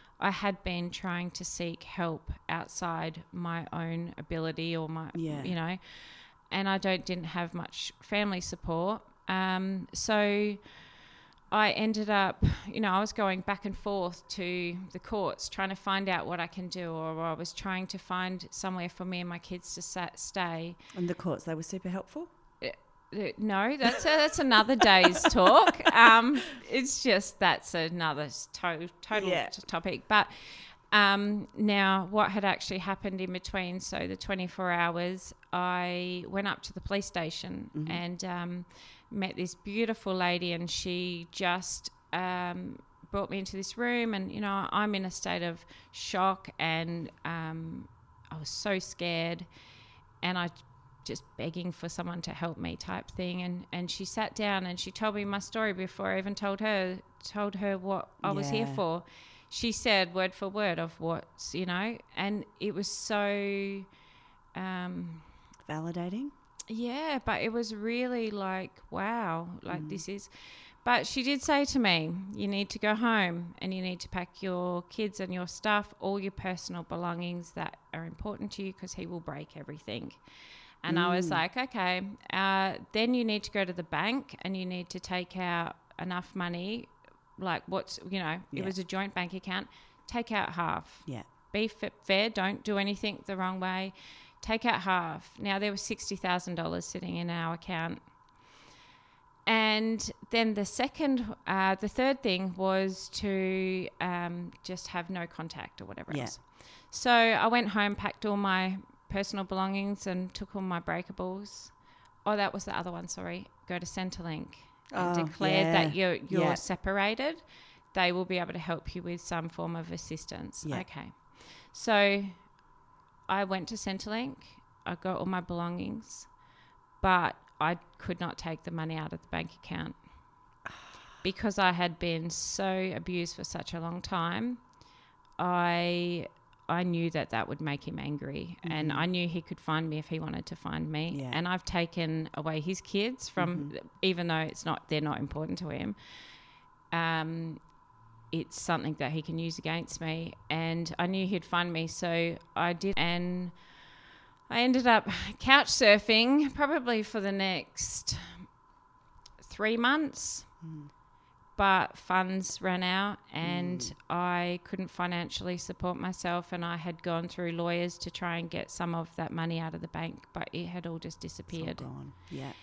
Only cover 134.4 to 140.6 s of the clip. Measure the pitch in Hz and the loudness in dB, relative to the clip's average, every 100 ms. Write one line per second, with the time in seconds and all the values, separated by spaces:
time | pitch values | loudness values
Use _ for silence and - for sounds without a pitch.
134.4 | 233 247 - - - - - _ - - | -2 -4 -12 -20 -20 -20 -20 _ -10 -2
135.4 | 180 180 175 170 175 175 175 175 - - | 2 4 4 2 2 2 0 -2 -4 -12
136.4 | _ - - 170 180 170 165 160 - 113 | _ -10 -2 0 2 2 2 0 -2 -2
137.4 | - 143 156 143 - 160 139 147 139 143 | -2 -4 -4 -4 -6 -6 -4 -6 -6 -8
138.4 | 170 - - 151 151 - 175 180 175 165 | -8 -8 -4 -2 0 0 0 0 0 -2
139.4 | - 170 - 156 160 151 - 160 156 - | -6 -6 -2 0 0 -4 -4 -6 -4 -6
140.4 | - 170 | -8 -10